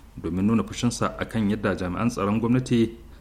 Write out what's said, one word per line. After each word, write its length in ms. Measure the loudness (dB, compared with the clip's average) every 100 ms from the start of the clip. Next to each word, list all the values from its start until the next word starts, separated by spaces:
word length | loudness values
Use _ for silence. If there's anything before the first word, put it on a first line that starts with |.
| -20 -10
domin 240 | -6 0 2
nuna 160 | 2
fushinsa 520 | 0 0 -2 0 -4 -2
a 80 | -4
kan 240 | 0 0
yadda 240 | 2 0
jami'an 360 | -2 -2 -2 -2
tsaron 280 | 0 0 0
gwamnati 500 | 2 2 2 2 2 0 -18 -20